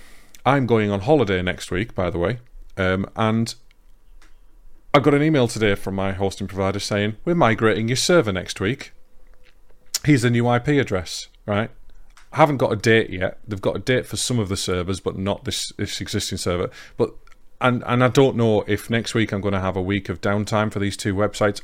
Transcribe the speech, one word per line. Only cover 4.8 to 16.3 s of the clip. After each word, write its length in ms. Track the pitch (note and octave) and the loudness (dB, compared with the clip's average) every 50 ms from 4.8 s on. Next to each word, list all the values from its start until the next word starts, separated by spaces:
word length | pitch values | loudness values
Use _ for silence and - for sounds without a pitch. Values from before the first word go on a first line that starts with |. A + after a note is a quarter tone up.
| - - - | -8 2 2
I 40 | C#3+ | 4
got 160 | - D3 C#3+ | 6 6 4
an 80 | C#3+ D3 | 4 4
email 240 | D#3+ D#3 C#3 A#2+ A#2 | 4 4 4 2 2
today 260 | - G#2+ A2 G#2 G2+ | 0 0 2 2 2
from 220 | - - G2 F#2+ | 0 -2 -4 -2
my 160 | F#2+ F#2+ G2 | -2 -2 -2
hosting 340 | F#2 F2+ G2 G2 - - G2+ F#2 | -2 0 -2 -2 -2 -4 -8 -6
provider 300 | F#2+ F#2+ G2 F#2+ G2+ G2+ | -2 0 0 0 0 -2
saying, 360 | - - G#2+ G2+ G2+ G#2+ A2 - - | -4 -2 0 0 0 0 -2 -4 -2
"We're 80 | E3+ F3 | 0 2
migrating 540 | E3+ C#3+ A2+ A2 G#2+ A#2 A2 G2+ G2+ A2+ A2+ | 4 4 4 4 4 4 2 2 2 0 0
your 80 | C3 B2 | -2 0
server 340 | - - F3+ E3+ B2 G#2+ | 2 4 4 4 4 4
next 280 | F#2 F2+ E2 - - - | 0 -4 -4 -6 -6 -2
week. 320 | F#2+ G2+ C3+ - - - - - - - - - - - - - - - - - - - - - - - - - - | -2 -2 -2 -4 -8 -16 -18 -18 -20 -20 -18 -20 -18 -18 -20 -20 -20 -20 -20 -20 -20 -20 -20 -20 -14 -8 -8 -2 4
Here's 160 | D3+ D3 B2 | 4 4 6
the 80 | A2 A#2+ | 4 4
new 180 | A#2+ A#2 A#2 A#2+ | 2 4 4 4
I 120 | A#2+ A#2+ | 2 2
P 180 | A#2+ D3 D3 C#3 | 2 2 2 2
address," 520 | A#2+ - G#2 F#2 F2+ - - - - - _ - - - | 2 2 -2 -4 -4 -6 -10 -12 -12 -14 _ -12 -4 -2
right? 240 | G2+ G2+ A2+ A2+ - - - - - - - - - - - - | 0 0 0 -2 -8 -14 -16 -16 -14 -16 -16 -18 -20 -20 -20 -10
I 40 | - - | 2 4
haven't 200 | D#3+ D3 D3 B2 | 4 4 4 0
got 140 | C3 - | 0 0
a 40 | A2+ | 0
date 340 | G2+ - A2+ A2+ A2+ - - | 0 4 4 4 4 4 0
yet. 300 | - F2+ F#2 - - - - G#2+ | -2 -4 -4 -4 -4 -8 -10 -10
They've 120 | G#2 F#2+ | -8 -4
got 160 | - G#2 - | -2 -2 -2
a 40 | G2 | -2
date 260 | - - B2+ B2 - | 0 0 0 0 0
for 120 | - - - | -4 -6 -6
some 200 | - - B2+ A#2+ | -4 -2 0 0
of 120 | G#2 F#2 | 0 0
the 80 | G2 - | -2 -4
servers, 420 | - - F#2 F2+ F2 F2+ F#2+ F2+ | -2 -2 -2 -2 -2 -4 -4 -4
but 180 | - F2+ D#2+ F2+ | -4 -6 -6 -4
not 280 | F#2+ G2+ F#2+ - - | -4 -4 -4 -4 -4
this, 240 | G2 - - - - - - | -6 -6 -6 -6 -8 -6 -6
this 220 | G#2 - - - | -6 -6 -6 -8
existing 380 | G2 - - G2+ - - | -8 -4 -4 -4 -4 -4